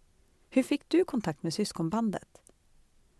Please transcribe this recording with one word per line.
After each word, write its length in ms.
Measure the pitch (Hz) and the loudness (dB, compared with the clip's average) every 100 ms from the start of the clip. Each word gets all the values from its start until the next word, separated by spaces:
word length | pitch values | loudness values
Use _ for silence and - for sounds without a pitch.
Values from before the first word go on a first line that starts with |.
| _ _ _ _ - | _ _ _ _ 0
Hur 140 | 262 | 0
fick 260 | 254 285 - | 2 -2 2
du 160 | 320 370 | 2 2
kontakt 380 | 247 165 156 | -2 -2 -4
med 100 | 165 | -4
syskonbandet? 880 | 185 208 - 165 220 226 - - - - _ _ - _ _ _ | -2 -4 -2 -2 0 0 -2 -8 -20 -20 _ _ -20 _ _ _